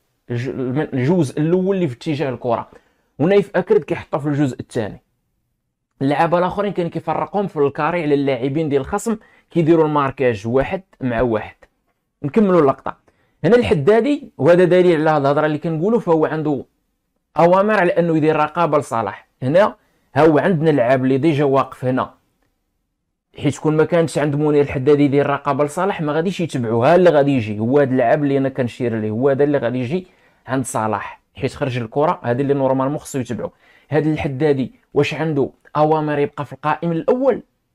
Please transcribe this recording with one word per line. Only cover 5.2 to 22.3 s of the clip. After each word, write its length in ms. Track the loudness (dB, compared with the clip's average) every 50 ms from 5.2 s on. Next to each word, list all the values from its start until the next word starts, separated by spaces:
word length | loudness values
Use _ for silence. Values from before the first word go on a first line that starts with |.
| _ _ _ _ _ _ _ _ _ _ _ _ _ _ _ _
اللعابه 360 | -2 -2 0 0 0 0 2
الاخرين 360 | 0 0 -2 -2 -4 -4 -4 -2
كان 160 | -4 -4 -4
كيفرقهم 580 | -6 -8 -6 -4 -4 -4 -4 -4 -4 -4 -4
في 100 | -4 -2
الكاري 460 | 0 -2 0 0 -2 -4 -2 -2 -2 0
على 100 | 0 0
اللاعبين 560 | 0 0 -2 -2 -2 -4 -4 -2 -2 -2 0
ديال 120 | -2 -2
الخصم، 360 | -2 -2 -6 -4 -4 -4 -6 -6 -8 _ _ _ _ _
كيديروا 340 | -2 0 2 4 4 4 4
الماركاج 600 | 2 2 0 0 -2 -2 0 0 0 0 -2 -4
واحد 340 | -2 0 0 0 -2 -4 -8 -10 _ _ _
مع 200 | -6 -4 -2 0
واحد. 340 | 0 0 -2 -2 -4 -8 -16 _ _ _ _ _ _ _ _ _ _ _ _ _ -10
نكملوا 380 | -2 2 2 2 4 4 4
اللقطه. 360 | 4 2 0 -2 _ -12 -14 _ _ _ _ _ _ _ _ _ 2
هنا 120 | 4 4
الحدادي، 760 | 4 4 2 0 2 2 4 4 4 2 0 -2 -4 -6 -14 _
وهذا 260 | 0 4 4 6 6 6
دليل 440 | 4 6 4 6 4 4 4 2
على 140 | 2 2 2
الهضره 240 | 2 2 2 2 0
اللي 120 | 0 -2
كنقولوا، 420 | -2 -4 -4 -4 -2 0 0 0 0
فهو 260 | 2 2 2 2 2
عنده 400 | 0 -2 -4 -2 -2 -4 -4 -6 -12 _ _ _ _ _ _ _ _ _ _ _ _ _
اوامر 360 | 2 4 4 4 4 4 2 2
على 180 | 2 0 0
انه 260 | 0 0 0 0 0
يدير 180 | 2 2 2 2
رقابه 420 | 2 0 -2 0 -2 -2 0 0
لصلاح. 500 | -2 -2 -2 -4 -4 -4 -4 -8 -10 _ _ _ _ -4
هنا 320 | 0 2 2 2 2 -2 -8 _ _ _ _ _ _ _
ها 100 | 4 4
هو 140 | 6 4 4
عندنا 300 | 2 2 0 2 2 2
لعاب 340 | 2 2 2 2 2 2 2
اللي 140 | 0 0
ديجا 260 | 2 2 2 2 2 2
واقف 420 | 2 2 2 0 -2 -6 -6 -4
هنا، 280 | -2 -2 -2 -4 -6 -8 _ _ _